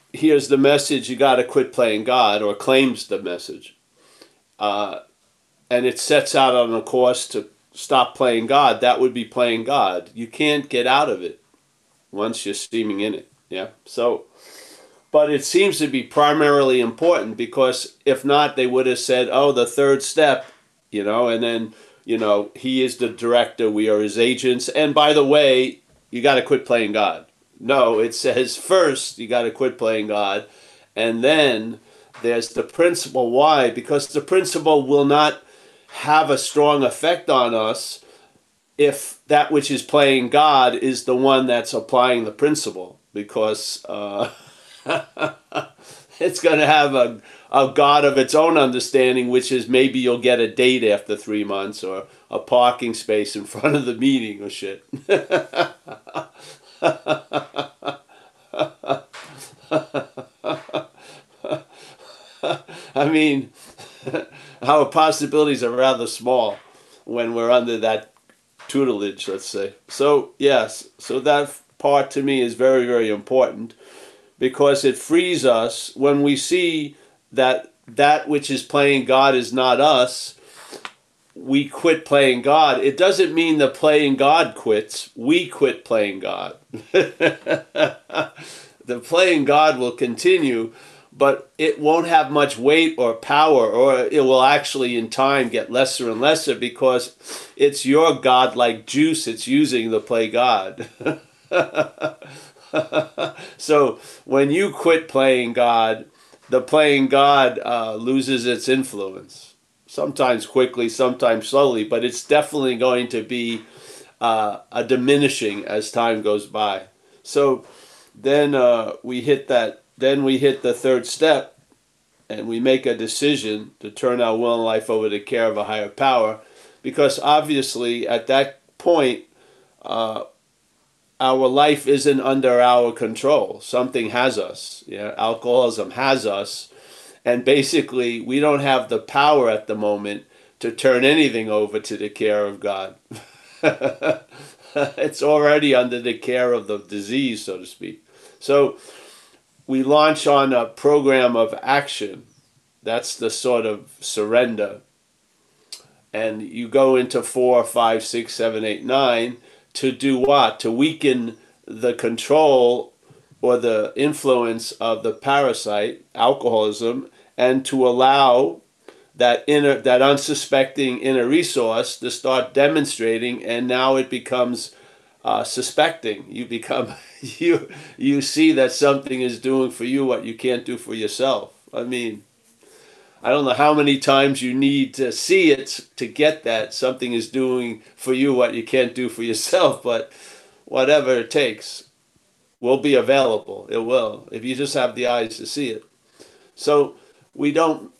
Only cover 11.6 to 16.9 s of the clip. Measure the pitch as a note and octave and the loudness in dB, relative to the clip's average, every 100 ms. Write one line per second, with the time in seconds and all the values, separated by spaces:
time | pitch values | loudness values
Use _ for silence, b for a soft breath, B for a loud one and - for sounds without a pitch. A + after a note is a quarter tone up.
11.6 | _ _ _ _ _ G2 G#2+ A2+ G2+ G2 | _ _ _ _ _ -6 -6 -6 -8 -10
12.6 | - A2+ G#2+ G2 G#2+ F2 - _ _ F#2 | -8 -6 -4 -4 -6 -8 -14 _ _ -12
13.6 | E2+ - _ - A#2+ A2 - B B B | -12 -16 _ -4 -2 -2 -8 B B B
14.6 | B B B B _ D3+ D3 C#3+ - F3 | B B B B _ 2 2 0 0 2
15.6 | G3+ D3 D3 C3 A#2 - D3 D3+ D3 C#3+ | 2 0 -4 -4 -2 2 2 4 4 4
16.6 | C3+ B2+ A#2 | 4 2 0